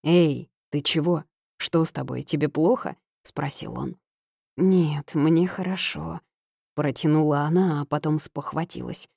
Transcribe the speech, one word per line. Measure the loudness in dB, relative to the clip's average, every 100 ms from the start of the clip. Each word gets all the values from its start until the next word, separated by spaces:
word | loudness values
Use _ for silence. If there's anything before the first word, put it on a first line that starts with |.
"Эй, | 4 4 4 0 -8 _ _
ты | -4
чего? | 0 0 2 0 -4 _ _ _
Что | 0 2
с | 2
тобой? | -2 -6 -8
Тебе | -4 -2 0
плохо?" | 2 2 2 -2 -12 _ _
спросил | -10 -6 -4 -4 -4 -8
он. | -8 -10 _ _ _ _ _ 0
"Нет, | 4 4 4 -2 -4
мне | 0 4 4 2
хорошо", | -2 -6 -4 -6 -6 -10 -12 _ _ _ _ _
протянула | -4 -2 0 2 4 4 2
она, | 2 2 2 0
а |
потом | -2 -4 -2 -2
спохватилась. | -2 -6 -8 -6 -6 -8 -8 -8 -8